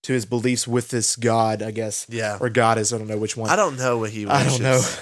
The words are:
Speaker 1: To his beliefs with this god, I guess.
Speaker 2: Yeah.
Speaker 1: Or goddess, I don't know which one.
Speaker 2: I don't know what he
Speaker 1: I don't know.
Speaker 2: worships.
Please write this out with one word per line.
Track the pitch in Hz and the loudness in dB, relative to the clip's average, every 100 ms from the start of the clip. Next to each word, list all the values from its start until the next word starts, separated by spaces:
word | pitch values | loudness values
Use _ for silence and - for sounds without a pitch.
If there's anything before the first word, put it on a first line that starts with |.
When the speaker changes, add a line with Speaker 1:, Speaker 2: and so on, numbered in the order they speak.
| - | -2
Speaker 1:
To | |
his | 131 107 | -4 -2
beliefs | 120 120 123 - | -2 0 -2 0
with | 120 117 | -2 -2
this | 123 107 - | -2 -2 0
god, | 117 113 113 107 | 0 2 2 0
I | 107 | -4
guess. | 110 110 - - | -6 -6 -8 -8
Speaker 2:
Yeah. | 117 110 104 | -6 -4 -2
Speaker 1:
Or | 123 | 0
goddess, | 117 113 113 107 | 4 6 4 0
I | 117 | -4
don't | 107 | -4
know | 107 | -4
which | 107 117 | -4 -4
one. | 110 | 0
Speaker 2:
I | 180 | 2
don't | 196 131 | 2 0
know | 127 120 | 0 0
what | 107 | -2
he | 110 104 | -6 0
Speaker 1:
I | 139 | 2
don't | 131 127 | 2 0
know. | 127 127 | 2 2
Speaker 2:
worships. | 120 - | 2 -6